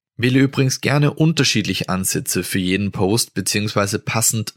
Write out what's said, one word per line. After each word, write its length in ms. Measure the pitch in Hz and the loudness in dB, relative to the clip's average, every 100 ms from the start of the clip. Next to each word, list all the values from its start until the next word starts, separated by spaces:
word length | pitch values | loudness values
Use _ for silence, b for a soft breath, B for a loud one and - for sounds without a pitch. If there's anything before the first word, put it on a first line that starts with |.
| _ - | _ -2
Wähle 220 | 120 131 | 2 4
übrigens 420 | 135 139 131 - | 2 2 0 0
gerne 300 | - 143 147 | 0 2 2
unterschiedliche 800 | - 160 165 127 110 90 95 - | 2 2 2 2 2 0 -2 -2
Ansätze 540 | 92 92 - - 92 | -2 -2 -4 -4 -4
für 160 | 90 98 | -2 -2
jeden 320 | 90 95 101 | 0 0 -2
Post 420 | 98 95 113 - | 0 0 0 -2
beziehungsweise 640 | - 92 107 107 - 101 104 | -4 -2 -2 -2 0 0 -2
passend 560 | - 113 - 113 107 | -4 -2 0 0 -4